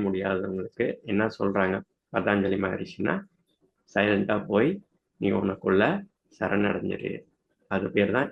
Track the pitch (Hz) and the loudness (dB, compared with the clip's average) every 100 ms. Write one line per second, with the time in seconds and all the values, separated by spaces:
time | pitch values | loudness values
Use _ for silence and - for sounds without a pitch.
0 | 101 95 98 95 98 95 92 - 123 - | 0 -2 -2 -2 -4 -6 -8 -4 -4 -4
1 | - 101 110 - 101 101 95 95 - _ | -2 0 0 0 -2 0 0 -2 -6 _
2 | _ - 107 101 98 98 98 95 95 - | _ -2 0 2 2 0 -2 -4 -8 -4
3 | - 190 - _ _ _ _ _ _ 101 | -2 -2 -4 _ _ _ _ _ _ 0
4 | 104 101 101 107 - 104 131 196 - _ | 2 2 2 -2 2 2 4 0 -8 _
5 | _ _ 101 98 98 95 98 95 117 202 | _ _ 0 0 0 -2 2 4 4 2
6 | 202 _ _ _ 92 98 101 95 95 98 | -6 _ _ _ -2 0 0 0 -4 -6
7 | - - - _ _ _ _ 98 95 - | -6 -10 -14 _ _ _ _ -4 0 2
8 | 101 113 139 | 2 2 -2